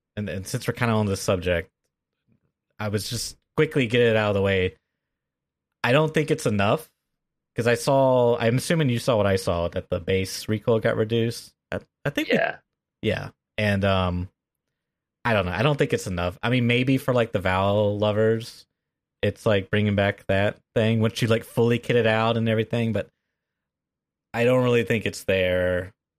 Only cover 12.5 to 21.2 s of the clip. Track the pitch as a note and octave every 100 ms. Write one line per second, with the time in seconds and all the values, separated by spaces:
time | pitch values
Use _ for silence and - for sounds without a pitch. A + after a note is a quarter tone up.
12.5 | - _ _ _ - A2 - - _ _
13.5 | - G#2+ G2+ G2 F#2+ F2+ F2 F2+ _ _
14.5 | _ _ _ _ _ _ _ A#2+ G#2+ F2+
15.5 | F2 C3+ C#3+ D3 A#2 - F2+ F2 F2+ A#2
16.5 | B2+ A#2+ A#2+ B2+ C3 - B2 A2+ G2+ F#2
17.5 | F#2 G2 G#2 G#2 G#2 G#2 G#2 A2 A2+ A#2
18.5 | - - _ _ _ _ - G#2 - A#2
19.5 | G2+ F#2 G#2 G#2 G2+ G2+ - - G2 G#2
20.5 | - _ - A2 A2+ A2+ -